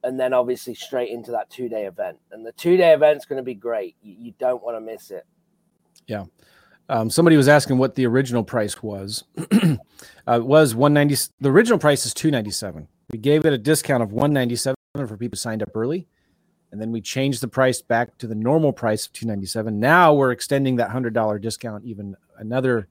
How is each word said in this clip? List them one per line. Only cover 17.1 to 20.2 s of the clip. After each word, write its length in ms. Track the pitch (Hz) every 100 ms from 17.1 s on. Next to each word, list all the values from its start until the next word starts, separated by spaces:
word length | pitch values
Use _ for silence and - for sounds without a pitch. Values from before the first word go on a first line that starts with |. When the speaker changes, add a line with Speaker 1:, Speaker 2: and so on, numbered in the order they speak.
| 135 139 123
Speaker 2:
the 60 | 120
price 340 | - 131 123
back 340 | _ 117 120 _
to 80 | 113
the 80 |
normal 380 | 107 113 156 151
price 340 | 123 117 107 -
of 60 |
two 140 | - 113
ninety-seven. 520 | 101 95 113 110 107
Now 360 | 120 170 170
we're 160 | 147